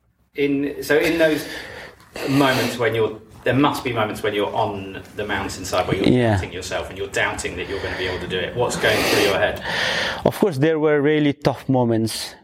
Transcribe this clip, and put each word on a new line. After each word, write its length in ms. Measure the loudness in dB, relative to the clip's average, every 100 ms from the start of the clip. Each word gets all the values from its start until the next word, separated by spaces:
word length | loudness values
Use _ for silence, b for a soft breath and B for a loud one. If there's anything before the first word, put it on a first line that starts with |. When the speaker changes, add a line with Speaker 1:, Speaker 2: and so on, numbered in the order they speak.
| _ _ _
Speaker 1:
In, 480 | -2 0 0 -2 -6
so 160 | 2 2
in 200 | 4 4
those 280 | 4 2 -4 B B B B B -16 -8 0
moments 500 | 4 4 2 0 0
when 160 | 0
you're, 260 | 2 0 -2 -16 -6
there 100 | 0
must 280 | 4 4 2
be 80 | -4
moments 300 | -2 -2 -2
when 120 | -2
you're 200 | 0 -2
on 480 | 0 -2 -4 -10 -12 -14 -10
the 80 |
mountainside 600 | -4 -4 -4 -8 -4 -2 0
where 80 | 2
you're 120 | 4
Speaker 2:
Yeah. 260 | 4 4
Speaker 1:
doubting 180 | 2 0
yourself 360 | -8 -6 -6 -6
and 100 | -8
you're 100 | -6
doubting 480 | -2 -2 -2 -6 -6
that 120 | -6
you're 120 | -6
gonna 140 | -6 -4
be 100 | -4
able 140 | -4
to 80 | -4
do 100 | -4
it. 160 | -4 -2
What's 200 | -2 0
going 240 | 2 2
through 180 | 2 2
your 160 | 4 2
head? 240 | 0 -2 B B B B B B
Speaker 2:
Of 140 | -2 2
course, 200 | 0 2
there 200 | 2 4
were 220 | 2 4
really 320 | 4 4 2
tough 360 | 2 0 0 0
moments, 640 | 2 4 2 0 -4 -10 -14